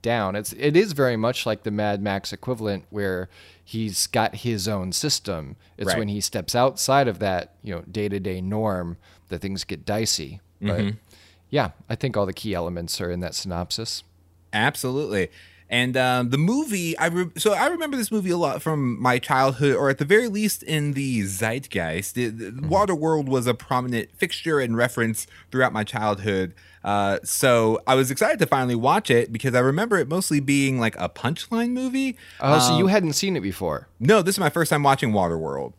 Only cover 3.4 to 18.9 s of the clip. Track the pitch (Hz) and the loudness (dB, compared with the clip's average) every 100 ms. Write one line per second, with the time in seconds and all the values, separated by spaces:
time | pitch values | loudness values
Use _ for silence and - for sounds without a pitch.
3.4 | - - - 113 110 92 - 120 110 110 | -20 -20 -10 -6 -4 -2 -2 0 0 -2
4.4 | 120 110 95 101 92 - 151 - - 85 | -4 -2 -2 -4 -4 -2 -2 -2 -4 -8
5.4 | 69 - _ - 101 92 104 101 - 110 | -8 -14 _ -6 -2 -2 -2 -4 -4 -6
6.4 | 82 120 131 131 - 135 127 92 104 90 | -2 2 2 0 2 4 2 0 -2 -2
7.4 | - _ 110 85 85 107 104 98 95 92 | -4 _ -10 -10 -8 -4 -2 -2 -4 -4
8.4 | 92 107 110 92 85 85 - - _ 85 | -4 -2 -2 -2 -4 -8 -14 -20 _ -8
9.4 | 98 95 - 82 71 104 113 - 71 101 | -6 -6 -8 -10 -4 -2 -2 -2 -6 -14
10.4 | - _ 101 101 101 107 - - - _ | -20 _ -4 -2 -2 -4 -12 -20 -20 _
11.4 | _ 143 101 - - 117 139 107 95 - | _ -2 -2 -6 -10 -6 -2 -2 -2 -4
12.4 | 107 87 85 87 85 - 90 87 87 - | -6 -4 -4 -6 -6 -6 -4 -4 -6 -8
13.4 | 95 85 90 - 113 - - _ _ _ | -6 -6 -6 -6 -8 -10 -12 _ _ _
14.4 | _ 107 127 - 127 135 147 101 87 - | _ 0 0 0 -4 -4 -2 -2 -2 -6
15.4 | - - _ 120 127 131 127 127 123 135 | -20 -20 _ 0 2 2 2 2 0 2
16.4 | 165 262 311 196 170 165 165 175 180 165 | 2 2 0 -2 -4 -2 0 0 -4 -2
17.4 | 214 190 269 339 311 269 214 214 185 170 | 0 2 2 0 -2 -4 -2 -2 0 0
18.4 | 165 127 165 151 127 | 0 0 -2 0 0